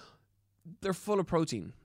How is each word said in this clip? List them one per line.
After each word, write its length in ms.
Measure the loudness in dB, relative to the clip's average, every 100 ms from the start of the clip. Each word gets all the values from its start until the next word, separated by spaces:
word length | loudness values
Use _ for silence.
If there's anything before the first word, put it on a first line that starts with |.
| -20 -20 _ _ _ _ -20 -6
They're 140 | -4
full 260 | -2 2 2
of 80 | 4
protein. 460 | 2 2 -2 -6 -12